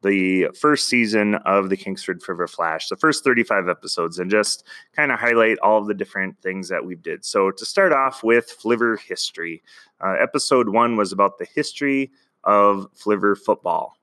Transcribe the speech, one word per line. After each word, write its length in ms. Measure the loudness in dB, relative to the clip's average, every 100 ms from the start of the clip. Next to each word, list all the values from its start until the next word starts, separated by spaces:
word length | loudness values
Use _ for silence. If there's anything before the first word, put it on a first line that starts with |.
the 460 | 0 0 2 2 0 0
first 300 | 2 2 0
season 480 | 0 2 2 2 0
of 340 | 2 2 2
the 60 | -4
Kingsford 460 | -4 -10 -8 -8
Flivver 280 | -8 -6 -6
Flash, 380 | -4 -4 -4 -8
the 80 | -2
first 260 | 0 0
thirty-five 460 | 0 0 2 0 0
episodes, 500 | -4 -6 -4 -4 -4
and 140 | 0
just 320 | 0 0 -4 -10 -20 -12 -4
kinda 220 | -2 0
highlight 400 | 0 2 2 2
all 180 | 2 2
of 100 | 0
the 60 |
different 480 | -6 -6 -6 -8 -8
things 280 | -8 -8 -6
that 160 | -6 -6
we 100 | -10
did. 300 | -10 -10 -4
So 260 | 0 0
to 140 | -2 -6
start 260 | 0 2
off 320 | 2 0 -2
with 340 | 2 2 2 -8
Flivver 340 | -2 0 0 -2
history, 640 | -6 -8 -8 -8 -10 -12 _ -20 _ _
uh, 160 | -4 0
episode 520 | 0 -2 2 2 2
one 260 | 2 2 2
was 160 | -2
about 260 | 2 0 0
the 100 | -8
history 580 | -6 -6 -4 -2 -2 -4 _ _ _ 2
of 420 | 4 4 2 -6 _
Flivver 420 | -2 0 0 -2
football. 600 | 0 -2 0 -4 -6 _